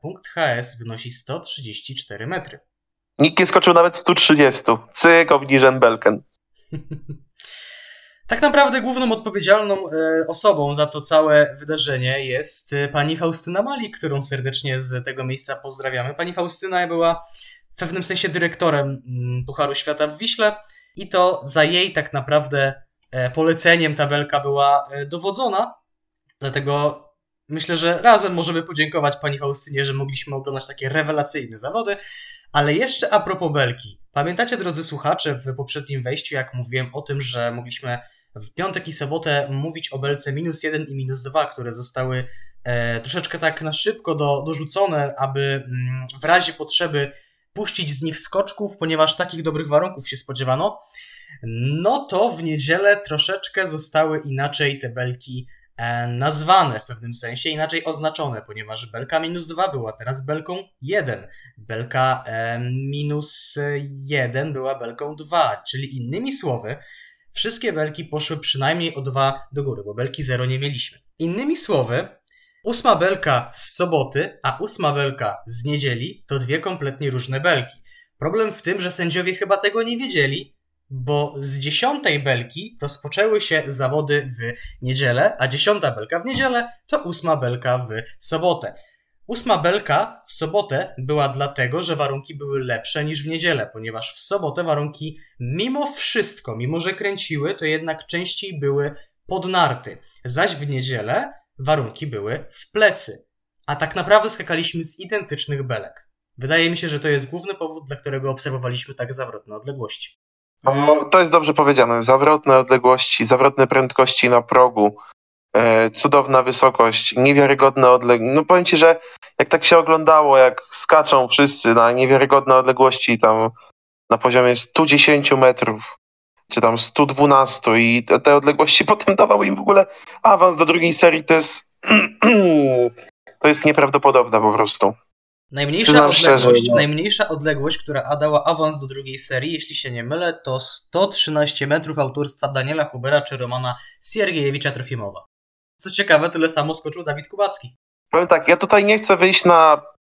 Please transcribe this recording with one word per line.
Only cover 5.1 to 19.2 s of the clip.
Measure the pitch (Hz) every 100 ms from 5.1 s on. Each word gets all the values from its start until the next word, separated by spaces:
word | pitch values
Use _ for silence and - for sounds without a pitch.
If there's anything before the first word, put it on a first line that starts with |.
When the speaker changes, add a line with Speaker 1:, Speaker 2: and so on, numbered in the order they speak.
| 165 156
Speaker 2:
obniżen | 143 135 135 131 131
belken. | 120 110 107 104 - _ _ _ _
Speaker 1:
<laughs> | 160 - 147 - 147 _ - - - - - - - _ _ -
Tak | 233
naprawdę | 294 285 285 254
główną | 240 247 247
odpowiedzialną, | 220 220 202 180 214 208 190 175
e, | 160 160 160 160
osobą | 165 214 160 143
za | 147 151
to | 151
całe | 147 156 156 151 147 -
wydarzenie | 151 156 147 131 127 135 135
jest, | 127 151 - -
e, | 143 143
pani | 147 147 160
Faustyna | 165 165 - 180
Malik, | 240 277 214 -
którą | 160 139
serdecznie | 135 135 131 127 139 131
z | 127 127
tego | 123 131
miejsca | 127 131 - 135
pozdrawiamy. | 135 131 135 127 123
Pani | 143 175
Faustyna | 180 175 - 190 180 175
była | 170 165 165 - - - - _ -
w |
pewnym | 170 180
sensie | 175 185 185
dyrektorem, | 165 170 - 170 147 139 135 127
mm, | 123